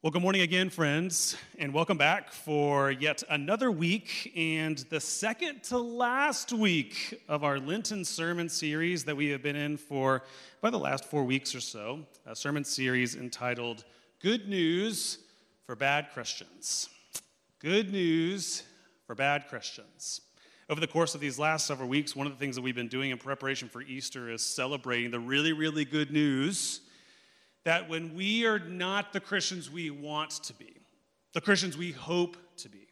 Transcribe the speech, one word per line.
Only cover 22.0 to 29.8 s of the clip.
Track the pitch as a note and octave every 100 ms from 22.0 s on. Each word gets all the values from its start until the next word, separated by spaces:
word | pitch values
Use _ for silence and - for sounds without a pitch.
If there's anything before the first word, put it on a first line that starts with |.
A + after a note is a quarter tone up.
| D3
one | C#3 C#3+
of |
the | C3
things | C#3
that | B2+
we've | B2+ B2
been | A#2+
doing | B2+ C3+
in | B2
preparation | C3+ C3+ C3+ C3+ B2
for | A#2+
Easter | C#3 C3 C3 C3+ A#2+
is | A2+
celebrating | - - C3 C#3+ B2 A#2+ A#2+
the | A#2+
really, | A#2 C#3 D#3
really | D#3 D#3 D3+
good | C#3 D3+ D3
news | D3+ D3 C3+ D3 G3 - - - - - - _ _ _ _ E3+
that | E3 F3
when | E3 E3
we | D#3+ G3 A3+ A3+
are | G#3+
not | E3+ F3+ F3+ G3 G3+
the | G3
Christians | - G3 - F#3 C3+
we | D#3